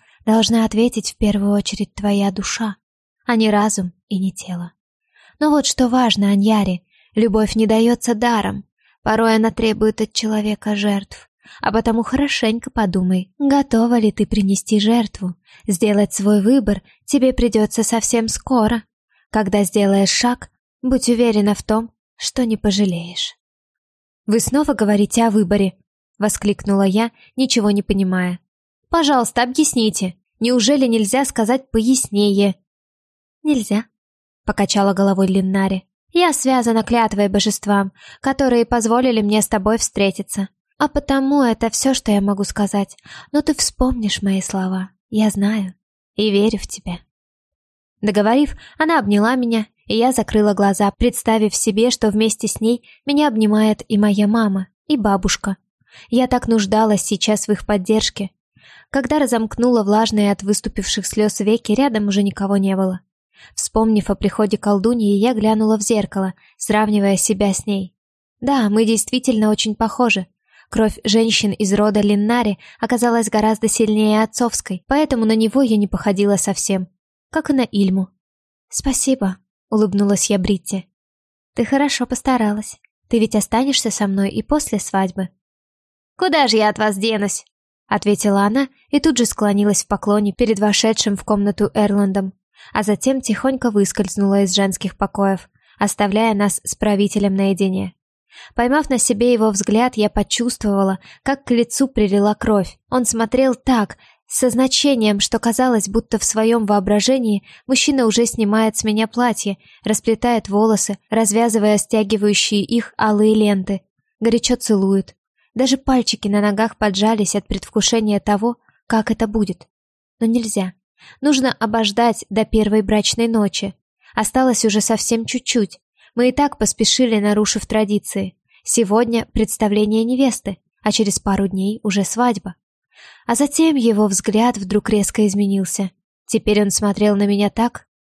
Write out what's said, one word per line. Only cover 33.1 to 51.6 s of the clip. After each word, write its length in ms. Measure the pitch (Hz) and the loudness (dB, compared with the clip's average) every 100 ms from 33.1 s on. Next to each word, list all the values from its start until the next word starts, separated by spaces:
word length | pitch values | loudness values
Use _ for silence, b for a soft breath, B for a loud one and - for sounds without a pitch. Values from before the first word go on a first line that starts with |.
| _ _ _ | _ _ _
"Нельзя", 420 | 302 269 208 208 226 _ _ _ _ _ | -2 -2 -2 -4 -4 _ _ _ _ _
покачала 500 | - - 196 208 196 | -6 -2 0 2 2
головой 320 | 190 196 190 190 | 2 2 2 2
Линнари. 600 | 190 190 196 190 190 - _ _ | 0 0 0 -2 -4 -8 _ _
"Я 200 | 339 349 | 0 0
связана 520 | 277 262 262 233 226 | 0 0 0 2 0
клятвой 440 | - 233 226 202 202 | 0 0 2 0 0
божествам, 640 | 202 208 - 202 202 196 - B B | 0 0 -2 0 0 0 -6 B B
которые 440 | 277 277 269 240 | -4 0 2 2
позволили 560 | 233 240 220 233 254 220 | 2 0 2 2 2 2
мне 220 | 208 214 | 2 2
с 60 | 208 | 0
тобой 300 | 214 196 226 | 0 0 0
встретиться. 720 | - - 196 190 - - 196 _ _ - | -2 0 -2 -2 -8 -8 -8 _ _ -4
А 80 | 294 | -4
потому 560 | 285 285 269 269 285 | -2 -2 0 0 2
это 280 | 254 - 226 | 2 0 -2
всё, 220 | - 269 | -2 -2
что 200 | 262 - | 0 0
я 80 | 208 | 0
могу 240 | 196 196 | 0 -2
сказать. 520 | 202 - 202 202 196 - B B B | -4 -4 -2 -2 -4 -8 B B B
Но 100 | 294 | -2
ты 100 | 294 | -2
вспомнишь 720 | 294 - - 254 247 208 - | -2 -4 -2 -2 -2 -4 -4
мои 180 | 196 190 | -2 -2
слова. 500 | - 196 185 190 185 _ _ | -4 -6 -4 -6 -8 _ _
Я 200 | 214 214 | 0 0
знаю 440 | 202 202 220 190 - _ _ _ | 0 -2 -2 -6 -12 _ _ _
и 160 | - 214 | -4 0
верю 280 | 196 214 220 | 0 0 -2
в 100 | - | -8
тебя". 320 | - - 175 _ _ _ _ _ _ _ _ _ _ | -14 -12 -12 _ _ _ _ _ _ _ _ _ _
Договорив, 540 | 208 202 208 254 294 - B B | -2 2 2 2 2 -2 B B
она 220 | 320 320 | 0 0
обняла 340 | 202 208 220 | 2 2 2
меня, 320 | 254 240 226 214 _ - | 0 0 -2 -4 _ -4
и 100 | 214 | 0
я 160 | 247 | 2
закрыла 420 | 247 - 214 208 | 0 0 2 2
глаза, 380 | 196 202 196 202 - | 2 2 2 0 0
представив 600 | 240 - - 220 214 | -2 0 0 2 0
себе, 340 | - | 0